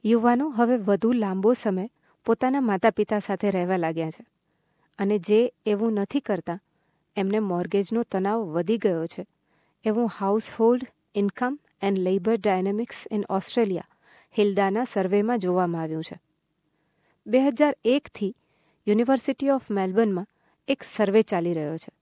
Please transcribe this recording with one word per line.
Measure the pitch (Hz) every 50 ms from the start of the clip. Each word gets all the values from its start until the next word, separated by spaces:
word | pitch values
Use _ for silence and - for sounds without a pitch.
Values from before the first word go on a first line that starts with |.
| _
યુવાનો | 214 226 233 220 240 240 240 285 320
હવે | 269 220 240 233 254 240
વધુ | 202 190 202 185 - 226
લાંબો | 247 240 214 196 190 190 190 214 247
સમય | - - 220 190 185 180 247 _ _ _ _ _ _ _
પોતાના | - 233 - - 254 262 285
માતા-પિતા | 262 226 202 180 - 226 - - 208 - 214 208
સાથે | 190 - 202 180 - 208
રહેવા | 190 185 175 175 190 180
લાગ્યા | 170 160 165 160 165 160
છે | 156 - 233 _ _ _ _ _ _ _ _ _ _ _ _ _ _ -
અને | 202 196 208 208
જે | 165 - 208 220 240 247 _ _ _
એવું | 220 208 202 220 233 220
નથી | 202 196 - - 285
કરતા, | - - 208 175 - - 170 196 _ _ _ _ _ _ _ _ _ _ _
એમને | - 196 190 202 220
મોર્ગેજનો | 214 196 180 175 180 175 - 196 202 - 220 226 233
તણાવ | _ - 190 185 196 214 233
વધી | 220 175 151 165 175 165 226 226
ગયો | - 208 180 165 160 170
છે, | - - - _ _ _ _ _ _ _ _ _ _ _ _
એવું | 226 214 220 240 220 - -
Household | 202 196 202 220 214 - - - 226 226 247 254 254 - _ _ _ _ _ 208
Income | 202 202 - - 247 247 214 - _ _ _ _ -
and | 196 202 190
Labour | 180 185 185 196 175 220 220 214
Dynamics | 190 214 190 185 190 196 202 208 240 - - - - - -
in | 208
Australia, | 202 - 196 190 180 - - 240 233 202 190 165 - _ _ _ _ _ _ _ _ _ _ -
હિલ્ડાના | 208 208 196 190 196 196 190 220 254
સર્વેમાં | 247 - 208 190 185 190 202 202 220 247 233
જોવામાં | 185 180 180 185 180 175 170 165
આવ્યું | 160 156 160 156 160
છે. | - - - _ _ _ _ _ _ _ _ _ _ _ _ _ _ _ _ _ _ _ _ _ 220
બે | 214 254
હજાર | 269 285 269 220 294 294 277 _ _
એકથી | 220 254 285 _ - _ - 214 190 226 _ _ _ _ _ _ _ _ _ _ -
University | 208 214 240 226 269 247 - - 262 _ 277 277
of | 269 262 - -
મેલબર્નમાં | 208 202 190 185 185 208 233 214 196 175 190 _ _ _ _ _ _ _ _ -
એક | - - - - -
સર્વે | - 214 196 196 220
ચાલી | 220 - 208 175 170 175 175
રહ્યો | 160 151 147 156 160
છે | - - _ _